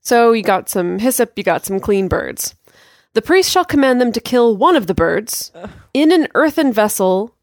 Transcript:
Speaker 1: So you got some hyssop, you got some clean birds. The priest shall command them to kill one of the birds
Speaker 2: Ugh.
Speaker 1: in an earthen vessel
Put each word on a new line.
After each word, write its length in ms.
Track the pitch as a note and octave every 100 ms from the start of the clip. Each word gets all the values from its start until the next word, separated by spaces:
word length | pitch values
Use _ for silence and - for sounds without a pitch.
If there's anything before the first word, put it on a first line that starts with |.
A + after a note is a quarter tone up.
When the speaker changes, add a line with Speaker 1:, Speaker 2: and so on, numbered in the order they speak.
Speaker 1:
So 320 | - A#3+ A#3
you 100 | A3+
got 280 | G3+ F#3 -
some 280 | - F3 F#3
hyssop, 340 | A#3 B3+ A#3 -
you 80 |
got 220 | G3 F3 -
some 140 | G3
clean 280 | G3 G3+ F#3+
birds. 460 | D#3+ C2 - - _ _ _ _ _ _
The 100 | -
priest 280 | - F#4 F#4
shall 140 | F#4 F4
command 340 | C#4+ C4+ B3
them 120 | B3
to 80 | A3+
kill 360 | - B3 A#3 G#3
one 180 | D4 E4
of 100 | F3+
the 80 |
birds 580 | F3+ E3 E3+ A3 - -
Speaker 2:
Ugh. 140 | E3 F#3+ - -
Speaker 1:
in 200 | C4 D#4
an 160 | F4+ D4
earthen 380 | - D4+ D4+ C#4
vessel 640 | A3 G#3+ - F#3+ F#3 A3 _